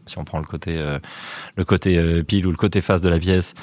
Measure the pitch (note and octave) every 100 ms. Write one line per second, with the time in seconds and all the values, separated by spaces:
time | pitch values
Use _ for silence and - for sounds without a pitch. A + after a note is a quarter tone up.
0 | - - D#2 D#2+ D#2 D#2+ - E2 D2+ C#2+
1 | - - - - - - F2+ F#2 F#2+ F2
2 | E2 E2+ D#2 G2+ F#2 E2 G#2 G2+ - F#2+
3 | F2+ E2+ E2+ F#2 F2+ -